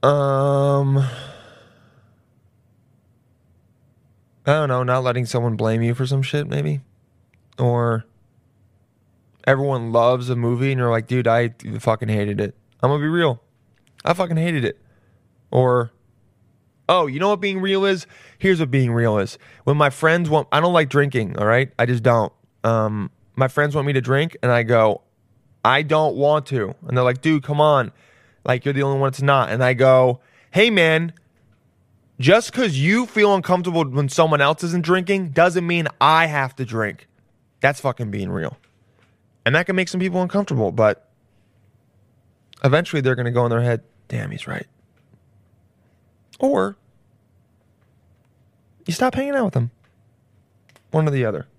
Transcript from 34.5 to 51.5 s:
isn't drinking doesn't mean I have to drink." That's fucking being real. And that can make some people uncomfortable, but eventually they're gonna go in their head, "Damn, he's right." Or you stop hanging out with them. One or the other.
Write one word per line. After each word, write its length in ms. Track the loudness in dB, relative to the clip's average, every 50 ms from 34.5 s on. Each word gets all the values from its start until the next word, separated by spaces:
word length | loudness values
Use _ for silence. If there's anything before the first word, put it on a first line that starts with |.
| 2 0 -4
isn't 180 | -4 -4 -4 0
drinking 480 | 0 0 0 0 -2 -2 -2 -2 -4
doesn't 360 | 2 2 2 4 2 0 -2
mean 220 | -2 -2 -2 -2 -4 -2 _
I 260 | 2 4 4 4 2
have 300 | 2 0 -2 -4 -4 -6
to 80 | -8 -8
drink." 440 | -6 -4 -4 -4 -4 -6 -10 -20 _ _ _ _ _ _ _ _ _ _ _
That's 200 | 0 0 0 0
fucking 300 | -4 -6 -6 _ -8 -8
being 200 | -6 -8 -8 -6
real. 260 | -6 -6 -6 -8 -10 _ _ _ _ _ _ _ _ _ _ _ _ _ _ _ _ _ _
And 80 | 0 0
that 120 | 0 0
can 100 | 0 -2
make 120 | -2 -2 -4
some 120 | -4 -4
people 220 | -4 -2 -2 -2 -4
uncomfortable, 500 | -2 -2 -4 -2 -2 -2 -2 -2 -2 0
but 380 | 2 2 2 2 0 _ _ _ _ _ _ _ _ _ _ _ _ _ _ _ _ _ _ _ _ _ _ _ _ _ _ _ _ _ _ -20 _ -2
eventually 380 | 0 0 0 -2 -2 -4 -2 -2
they're 120 | -2 -2
gonna 160 | -2 -4 -4
go 140 | -2 0 0
in 60 | 0
their 120 | 0 0 0
head, 200 | 0 -2 -4 -6 _ _ _ _ _
"Damn, 220 | -10 -8 -8 -8
he's 160 | -10 -12 -12
right." 200 | -12 -12 -12 -12 _ _ _ _ _ _ _ _ _ _ _ _ _ _ _ _ _ _ _ _ _ _ _ _ _ _ _ _ _ _ _ _ _ _ -4
Or 380 | -2 0 0 0 -2 -2 -4 _ _ _ _ _ _ _ _ _ _ _ _ _ _ _ _ _ _ _ _ _ _ _ _ _ _ _ _ _ _ _ _ _ _ _ _ _ _ _ _ _ _
you 60 | -10 -4
stop 220 | 0 0 0 0
hanging 200 | -2 -4 -2 -2
out 120 | -2 -2
with 80 | -2 -2
them. 160 | -2 -4 -4 _ _ _ _ _ _ _ _ _ _ _ _ _ _ _ _ _ _ _ _ _ _ _ _
One 180 | -2 -2 0 0
or 20 |
the 140 | 0 -2 -2
other. 220 | -2 -4 -6 -10 _